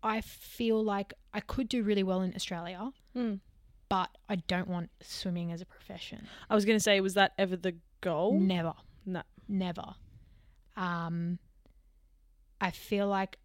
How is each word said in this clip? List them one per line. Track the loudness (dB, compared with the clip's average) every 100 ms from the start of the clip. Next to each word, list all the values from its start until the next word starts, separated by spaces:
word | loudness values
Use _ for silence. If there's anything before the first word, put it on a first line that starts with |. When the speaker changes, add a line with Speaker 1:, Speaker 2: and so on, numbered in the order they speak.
Speaker 1:
I | 0 -2
feel | -4 -14 -18 -4 2 2
like | 2 -2 -4 -12 _
I | -10
could | -4 -4 0
do | 0
really | 2 2
well | 2 2
in | 0
Australia, | -4 -6 -6 -8 -8 -10 -10 _ -4
Speaker 2:
Mm. | -2 -4 -10 -20 -20 -20 _
Speaker 1:
but | 0 0 -6 -6
I | -4
don't | 0 -2 0
want | -4 -6 _
swimming | -14 -8 -4 -4 -4
as | -8
a | -12
profession. | -20 -18 -14 -12 -14 -16 -18 2
Speaker 2:
I |
was | 4 6
gonna | 6
say, | 6 6
was | 6
that | 6 4 4
ever | 0 2
the | -2 -4 _ _
goal? | -2 2 4 4
Speaker 1:
Never. | 4 2 0 -4 -16 -16 -8
Speaker 2:
No. | -8 -8 -18 -6
Speaker 1:
Never. | -2 -2 -6 -10 -16 -20 -20 -20 -20 -20 -20 _ -6
Um, | -4 -4 -4 -4 -4 -4 -8 _ -20 -20 _ _ _ _ _ _ _ _
I | -4
feel | -4 -4 -2 0
like | -2 -4 -8